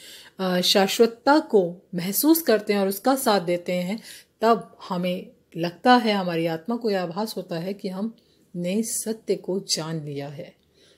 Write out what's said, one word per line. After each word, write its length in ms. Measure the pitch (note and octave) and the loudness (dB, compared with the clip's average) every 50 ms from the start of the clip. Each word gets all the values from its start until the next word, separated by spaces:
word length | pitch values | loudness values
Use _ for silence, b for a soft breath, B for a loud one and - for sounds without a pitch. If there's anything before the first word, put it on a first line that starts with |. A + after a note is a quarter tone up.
| B B B B B B B - | B B B B B B B -4
अ, 200 | F#3+ F#3 F3+ F3+ | -2 0 0 0
शाश्वतता 760 | F3+ - - G3+ F#3+ G3 - - A3+ A3+ A3+ - - C#4 D4 D#4 | 2 2 4 4 4 2 4 4 4 4 2 0 2 4 4 4
को 500 | D4+ - A#3+ G3+ F3+ E3+ F3 - _ - - | 4 4 2 2 2 2 -4 -10 _ -10 -8
महसूस 480 | F3 E3+ G3 G3+ - - D4+ E4 E4 | -6 -6 -4 -2 2 4 4 4 4
करते 300 | - - A3 G3+ G#3 - | 4 2 2 2 2 0
हैं 80 | G3+ G3+ | 0 0
और 80 | G3 G3 | 0 0
उसका 280 | G3 - - C4 C#4 | -2 0 0 0 2
साथ 240 | C4 - A3+ G3+ G3 | 2 2 2 2 2
देते 320 | E3+ F3 F3 F3 F3 F#3 | 2 0 -2 -2 -2 -4
हैं, 300 | F3+ F3+ F3+ F3+ A3 A3 B B B B B B B - | -4 -4 -2 -4 -6 -6 B B B B B B B 0
तब 380 | G#3+ A3+ A3+ F#3+ - - - _ - - | 4 4 4 2 0 -10 -20 _ -10 -8
हमें 420 | F#3+ F3+ F3+ F3+ F3+ F#3+ G#3 - _ _ _ _ - | -6 -4 -2 -4 -4 -6 -10 -16 _ _ _ _ -8
लगता 400 | E3 E3 F3 E3+ - - B3 B3 | -6 -6 -6 -6 0 4 6 6
है, 160 | B3 A3 A3 | 6 4 2
हमारी 340 | G3+ G3 F#3 F3 E3+ E3 E3 | 0 0 -2 -2 -2 -2 -2
आत्मा 300 | E3+ D#3+ D#3+ D#3+ - A#3 | -2 -2 -4 -6 -6 -6
को 140 | A#3+ A#3+ G#3+ | -4 -2 -2
यह 120 | G3 F#3+ | -2 -2
आभास 340 | F3+ E3+ D#3+ G3 A3 A3 - | -2 -4 -6 -6 -6 -6 -8
होता 220 | G3+ F3 - F3 E3 | -10 -10 -8 -8 -6
है 160 | E3+ F#3+ G3+ | -6 -8 -8
कि 140 | G3+ - F#3+ | -8 -8 -8
हमने 960 | F#3 F#3+ G#3 A3+ A3+ _ _ _ _ _ _ _ - F3 F3 F3+ F#3+ A3 | -6 -6 -8 -8 -10 _ _ _ _ _ _ _ -10 -6 -4 -2 -2 -2
सत्य 540 | A3+ A3 - - - G#3+ A3 A3 - - G3 | -2 -4 -6 -6 -6 -6 -8 -8 -4 -4 -4
को 240 | G3 - - F3+ G3 | -4 -2 -4 -4 -4
जान 440 | F#3+ - - F3 D#3 D#3+ E3 D#3+ D3 | -4 -4 -6 -6 -4 -6 -6 -8 -8
लिया 240 | D3 C#3+ C#3 C#3 C#3+ | -8 -10 -10 -10 -10
है। 260 | C#3+ C3 - - _ _ _ b b b b b b | -12 -14 -16 -16 _ _ _ b b b b b b